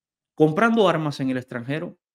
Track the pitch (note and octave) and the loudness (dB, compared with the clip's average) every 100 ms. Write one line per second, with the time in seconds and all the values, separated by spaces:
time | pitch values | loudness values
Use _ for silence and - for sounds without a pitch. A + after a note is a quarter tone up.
0 | _ _ _ - D#3 D#3+ A3+ A3+ F#3 D#3+ | _ _ _ 0 2 4 2 4 2 2
1 | D#3 C#3+ C3 B2+ B2 B2+ A#2 D3+ F3 - | -2 -4 -4 -4 -6 -12 -8 -8 -8 -14
2 | _ | _